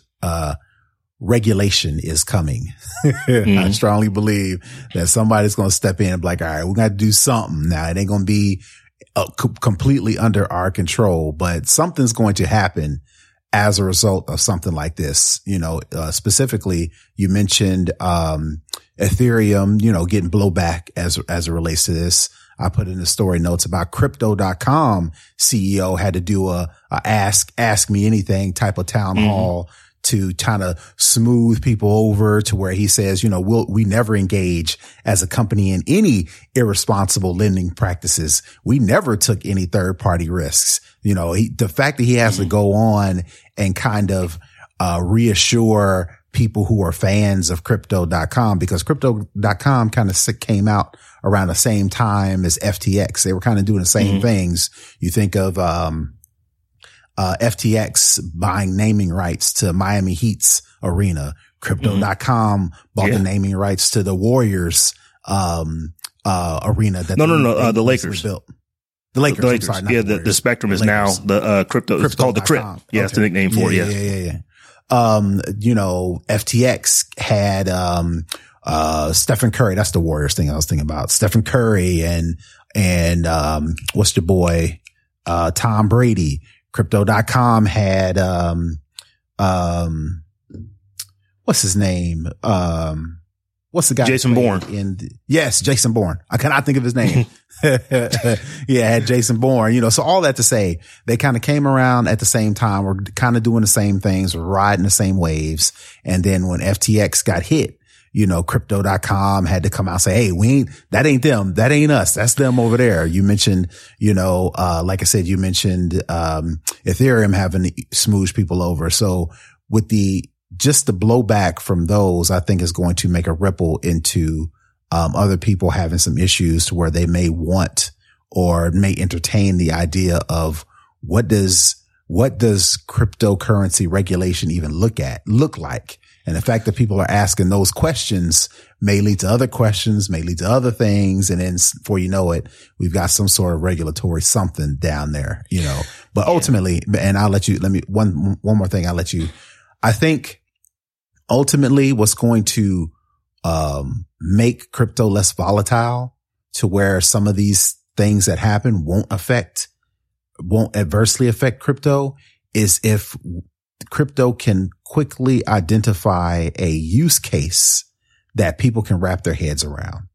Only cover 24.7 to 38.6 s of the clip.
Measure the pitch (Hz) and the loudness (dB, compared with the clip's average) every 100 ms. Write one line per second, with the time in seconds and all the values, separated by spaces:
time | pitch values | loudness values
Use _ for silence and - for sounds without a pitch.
24.7 | 147 147 98 82 78 - - - 113 95 | 2 2 0 -2 -8 -16 -4 0 0 0
25.7 | 98 92 90 95 90 87 101 92 87 82 | 0 0 0 -2 -2 -2 -2 0 -2 -6
26.7 | - _ - - 107 101 104 - - 117 | -10 _ -6 -2 0 2 0 -2 -2 0
27.7 | 104 - 101 107 110 - 98 98 92 104 | 0 0 0 2 2 0 -2 -2 -2 -2
28.7 | 92 87 113 98 95 107 98 92 87 87 | -2 -4 -2 -2 0 2 2 0 -2 -8
29.7 | - _ _ - 107 95 90 - 107 92 | -16 _ _ -2 -2 -2 -4 -2 -2 -2
30.7 | 87 - - - - 117 120 117 110 135 | -6 -10 -2 0 2 4 4 4 2 2
31.7 | 110 104 107 110 101 107 104 107 101 95 | 0 2 2 2 2 2 2 0 -2 -2
32.7 | 92 101 - 98 95 110 92 92 113 - | -2 0 0 0 0 0 0 0 0 0
33.7 | 101 104 110 110 107 95 98 90 87 80 | 0 2 2 2 0 0 0 0 -2 -4
34.7 | - - - - 104 95 - 110 104 98 | -8 -12 -8 -2 0 0 -2 0 2 2
35.7 | 92 80 175 214 107 80 - - 135 113 | 0 2 2 4 2 0 -10 -6 0 0
36.7 | 98 - 101 95 - 95 87 107 95 87 | 0 0 0 0 0 -2 0 0 0 -2
37.7 | 87 98 90 92 - 78 - - - | -2 -4 -2 -4 -2 -2 -4 -4 -8